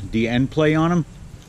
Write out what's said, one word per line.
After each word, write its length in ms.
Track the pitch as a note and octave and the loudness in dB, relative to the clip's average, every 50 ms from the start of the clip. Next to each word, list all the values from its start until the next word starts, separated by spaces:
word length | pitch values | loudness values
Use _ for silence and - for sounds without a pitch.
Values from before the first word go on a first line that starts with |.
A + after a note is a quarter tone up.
| F#2+ F#2 | -8 -4
the 160 | - A2+ A2+ A2+ | -2 -2 0 0
end 240 | B2 B2 C3+ - | 2 0 0 0
play 240 | - D#3 D#3 D3+ D#3 | 0 2 2 2 4
on 160 | D#3 D#3+ E3+ | 4 2 2
'em. 140 | F3 F3 C#3+ - - - - - - - - | 2 0 0 -2 -6 -18 -18 -18 -18 -20 -20